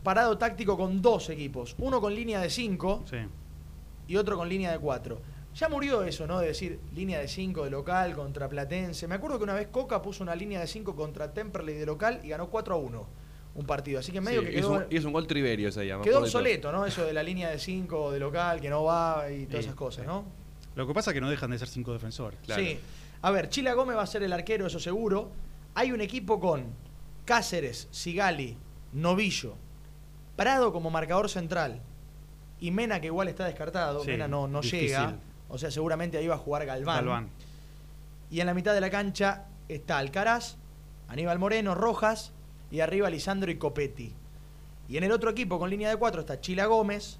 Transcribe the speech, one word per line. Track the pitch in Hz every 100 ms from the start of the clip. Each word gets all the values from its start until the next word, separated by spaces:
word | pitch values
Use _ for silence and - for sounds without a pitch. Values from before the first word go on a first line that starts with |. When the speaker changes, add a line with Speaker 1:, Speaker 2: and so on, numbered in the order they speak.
Speaker 1:
parado | 190 202 240 214
táctico | 233 190 208 180
con | 185 190
dos | 240 208 156
equipos. | 151 143 127 120 -
Uno | 254 254
con | 208
línea | 208 233 208
de | 175
cinco | 180 233 180 175 202 -
Speaker 2:
Sí. | 120 104 - - - - - - - -
Speaker 1:
y | 185
otro | 208 190
con | 170
línea | 190 180
de | 160
cuatro. | 143 123 - 117 - - -
Ya | - 320
murió | 285 285 240
eso, | 180 143 156
¿no? | 180
De | 165
decir | 147 180 151 143
línea | 143 190 160
de | 139
cinco | - 190 160
de | 139
local | 139 143 180 180
contra | 147 139 143 139
Platense. | 143 139 180 180 156 165
Me |
acuerdo | 196 302 254
que |
una | 208
vez | 196 208
Coca | 247 262 214
puso | 190 196
una | 185
línea | 170 208 190
de | 165
cinco | 220 202 147
contra | 151 139 151
Temperley | 208 214 180 156 151
de | 151
local | 151 220 165
y | 151
ganó | 151 175
cuatro | 220 208
a | 175
uno | 131 117 110 - - - -
un | - 143
partido. | 143 139 135
Así | 131
que | 185
medio | 196 240
Speaker 3:
Sí, | 170
Speaker 1:
que |
Speaker 3:
y | -
es |
Speaker 1:
quedó, | 143
Speaker 3:
un, | 147 -
y | 160
es |
un | 151
gol | 156 160
Triverio, | 147 131 110 104
se | 98 98
llama, | 95
Speaker 1:
quedó | 104 269
Speaker 3:
por | 269
eso. | 240
Speaker 1:
obsoleto, | 254 175 143
¿no? | 170 202
Eso | 185
de | 160
la | 156
línea | 165 185 170
de | 151
cinco | 185 185 180 156 147
de | 143
local, | 139 170 175 165
que | 143
no | 147
va | 156 170 165 156 147
y | 143
todas | 139 147
Speaker 2:
Sí, | 135
Speaker 1:
esas | 135
cosas, | 131 123
Speaker 2:
sí. | 127
Speaker 1:
¿no? | 190 208 - - - -
Speaker 2:
Lo | 131 131
que |
pasa | 151 214
es |
que | 139
no | 131
dejan | 147 135
de | 120
ser | -
cinco | 127 120
defensores. | 117 110 - 117 -
Speaker 3:
Claro. | - 104
Speaker 1:
Sí. | 160 151 - - - -
A | 180
ver, | 196 160
Chila | - 254
Gómez | 247 254 226
va |
a | 190
ser | 214
el | 196
arquero, | 175 175 220 190
eso | 165
seguro. | 170 196 220 196 208 - - - - -
Hay | 254
un | 240
equipo | 208 247 190 214
con | 180 147 120 120 - - - -
Cáceres, | - 233 - 175 139 117 -
Sigali, | - 175 175 196 156 127 117 - - -
Novillo, | 135 170 185 208 - 113 98 - - - - - - - -
Prado | 214 269 233
como | 175 160
marcador | 165 151 180 208
central | 185 165 175 147 120 - - - - - - - -
y | 170
Mena, | 190 233 196
que | 160
igual | 165 190
está | -
descartado. | 185 - 156 180 156 143
Speaker 2:
Sí, | 139
Speaker 1:
Mena | 120 147
no, | 143 139
no | 143
Speaker 2:
difícil. | 127 175 147
Speaker 1:
llega. | 135 147 - - - -
O | 127
sea, | 151
seguramente | 139 165 160 170 160
ahí | 160
va |
a | 151
jugar | - 147 143
Galván. | 131 143 160
Speaker 2:
Galván. | 123 123 110 - - - - - - - - - -
Speaker 1:
Y | 160
en | 180
la |
mitad | 180 196
de | 202
la | 190
cancha | 202 202 190 196 196 - - -
está | 151 - 147
Alcaraz, | 139 190 214 233 - - - - - - -
Aníbal | 131 170 175
Moreno, | 196 220 202 175
Rojas | 220 220 214 220 - - - - -
y | 151
arriba | 160 190 202
Lisandro | 160 156 196 190
y | 147
Copetti. | 147 127 139 - 117 - - - - - - - -
Y | 135
en |
el | 185
otro | 226 220
equipo | 214 214 175
con | 180
línea | 202 214
de | 214
cuatro | 233 165
está | 151 131
Chila | - 185 208
Gómez | 220 208 208 - -